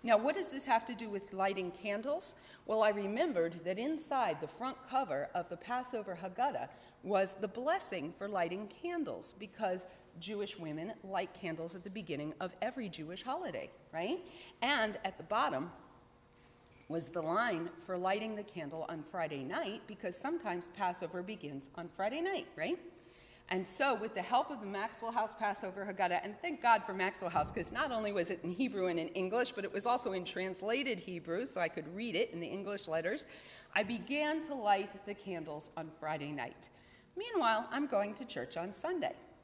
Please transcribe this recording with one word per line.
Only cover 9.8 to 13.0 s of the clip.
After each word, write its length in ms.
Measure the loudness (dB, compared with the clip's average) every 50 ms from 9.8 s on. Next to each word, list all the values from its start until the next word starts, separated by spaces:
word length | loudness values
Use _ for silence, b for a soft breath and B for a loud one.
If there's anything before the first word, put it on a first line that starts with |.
| -4 B B B B -18 -14 -10
Jewish 380 | -8 -4 -2 -2 -2 -4 -4
women 360 | -8 -6 -4 -4 -4 -4 -6 -8 -8 -8
light 300 | -2 0 0 0 -2 -6
candles 420 | -6 -4 -4 -2 -2 -4 -6 -6
at 80 | -8 -10
the 60 | -8
beginning 440 | -8 -8 -4 -4 -4 -2 -2 -6 -4 -4
of 160 | -6 -6 -2 -2 -2
every 260 | -2 -2 -4 -6 -6
Jewish 340 | -6 -6